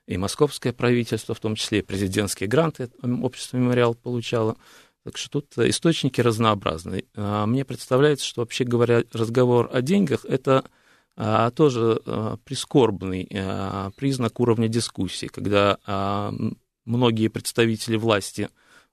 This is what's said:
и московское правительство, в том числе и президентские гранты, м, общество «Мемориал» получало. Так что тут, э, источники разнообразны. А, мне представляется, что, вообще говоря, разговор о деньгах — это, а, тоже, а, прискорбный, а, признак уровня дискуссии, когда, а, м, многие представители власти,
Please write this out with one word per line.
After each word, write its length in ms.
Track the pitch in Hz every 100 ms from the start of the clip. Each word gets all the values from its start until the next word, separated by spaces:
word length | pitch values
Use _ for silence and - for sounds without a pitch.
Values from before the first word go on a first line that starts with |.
| -
и 100 | 90
московское 560 | 98 - 147 - 127
правительство, 640 | - 120 120 117 110 -
в 60 | 113
том 140 | 110
числе 260 | 107 - 104
и 20 |
президентские 680 | - 98 98 104 101 - 98
гранты, 400 | 127 160 - 120 -
м, 220 | 123 123
общество 340 | 127 - - 127
«Мемориал» 360 | 123 123 120
получало. 600 | 120 123 123 - 117 110 - _ - _ _
Так 140 | - -
что 220 | - 143
тут, 180 | - -
э, 100 | 123
источники 520 | - 170 160 135 -
разнообразны. 840 | 117 110 113 101 92 80 90 92 -
А, 300 | - 101 104
мне 200 | 104 131
представляется, 600 | 139 123 - 127 151 139
что, 160 | - -
вообще 240 | 117 -
говоря, 380 | 123 117 120 117 -
разговор 560 | 117 113 120 123 120 -
о 100 | 127
деньгах — 420 | 131 202 165 120 -
это, 360 | 135 135 135 - _ _ _ _ -
а, 340 | 107 110 120
тоже, 500 | 120 151 120 113 110 -
а, 300 | 113 110 -
прискорбный, 840 | - 135 - 147 110 92 95 92 -
а, 560 | 98 95 98 95 98 98 -
признак 420 | 139 131 117 -
уровня 300 | 120 113 113
дискуссии, 580 | 117 - - 92 - -
когда, 520 | - 98 101 101 -
а, 440 | - 98 98 101 101
м, 280 | 107 110 - _ _
многие 440 | 113 120 123 113 110
представители 680 | - - - 117 110 - 110
власти, 520 | 113 104 - - 104 - _ - _